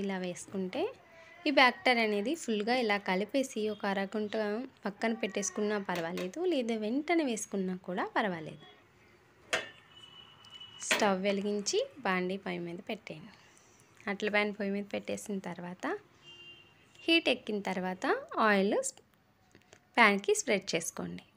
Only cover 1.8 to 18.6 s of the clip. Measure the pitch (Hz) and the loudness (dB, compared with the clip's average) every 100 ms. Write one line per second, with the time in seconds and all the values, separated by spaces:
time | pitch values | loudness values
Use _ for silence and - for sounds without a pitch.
1.8 | - 240 220 208 208 330 - 214 208 254 | 2 4 4 2 0 -4 -2 -2 2 2
2.8 | 233 202 196 185 208 277 262 - 214 208 | 2 0 2 0 0 0 -2 -2 -4 -2
3.8 | 208 196 196 214 214 220 208 208 262 - | -2 -2 -2 -4 -4 -2 -2 -2 -6 -8
4.8 | 214 196 226 226 208 202 196 - 208 214 | -8 -2 -2 -2 -4 -4 -4 -2 0 -2
5.8 | 196 180 165 180 180 294 359 302 233 226 | -2 -4 -2 -4 -6 -2 0 0 0 -2
6.8 | 214 254 302 339 285 220 - 202 185 180 | -2 -2 2 2 2 -2 -4 -2 -2 -4
7.8 | - 185 381 349 220 170 156 151 - - | -6 -4 -2 0 0 -2 -8 -14 -20 -20
8.8 | - _ - - _ _ - - - - | -20 _ -20 -20 _ _ -6 -6 -6 -18
9.8 | - - - - - - - - - - | -20 -20 -20 -20 -20 -20 -20 -20 -20 -12
10.8 | - - 214 190 196 202 202 208 202 392 | -4 2 4 4 2 0 0 -2 0 -2
11.8 | 554 - 220 180 180 190 190 175 170 175 | -2 -4 -2 0 0 -4 -6 -6 -6 -10
12.8 | - 226 - 156 208 - - - - - | -10 -10 -10 -16 -16 -20 -20 -20 -20 -20
13.8 | - - - 202 208 208 208 202 202 202 | -20 -12 -8 -2 0 2 2 0 -2 -2
14.8 | 202 208 196 202 - 196 185 175 175 180 | -4 -6 -4 -6 -4 -6 -6 -10 -10 -6
15.8 | 262 403 - _ - - - - - _ | -4 -4 -8 _ -20 -20 -20 -20 -20 _
16.8 | - - - 330 320 247 - 208 196 190 | -20 -8 4 4 6 0 0 -4 -2 -2
17.8 | 180 185 285 466 587 415 226 202 | -2 -2 0 0 0 2 6 6